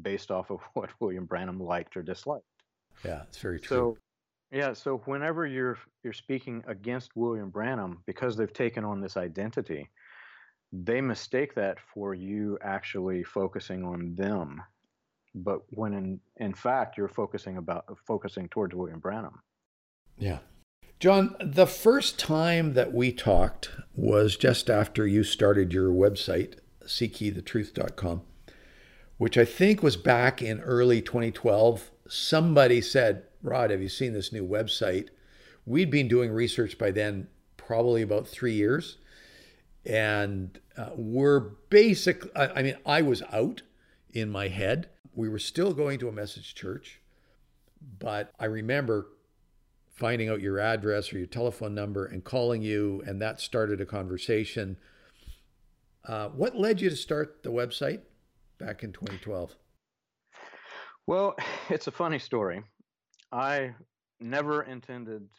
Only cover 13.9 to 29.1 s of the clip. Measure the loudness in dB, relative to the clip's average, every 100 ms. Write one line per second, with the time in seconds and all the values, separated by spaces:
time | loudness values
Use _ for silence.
13.9 | -8 -8 -4 -4 -4 -6 -10 -18 _ _
14.9 | _ _ _ _ -10 -6 -6 -6 -8 -6
15.9 | -4 -6 -8 -12 -10 -8 -4 -2 0 -2
16.9 | -4 -6 -4 -6 -8 -10 -10 -8 -8 -10
17.9 | -14 -6 -6 -6 -10 -8 -6 -6 -6 -8
18.9 | -8 -8 -8 -10 -16 _ _ _ _ _
19.9 | _ _ -8 -6 -6 -10 _ _ _ -20
20.9 | 2 6 6 4 0 0 6 6 6 4
21.9 | 6 2 -2 0 2 4 2 2 2 2
22.9 | 2 0 2 6 8 6 4 -10 -12 -10
23.9 | -2 4 6 4 6 4 4 4 2 2
24.9 | 2 2 4 2 4 6 6 4 4 4
25.9 | 6 6 4 0 -2 -2 -8 -20 -20 -8
26.9 | -2 -2 -2 -4 -4 -4 -4 -4 -4 -6
27.9 | -4 -4 -4 -8 -18 -20 -20 -20 -20 -20
28.9 | -20 -20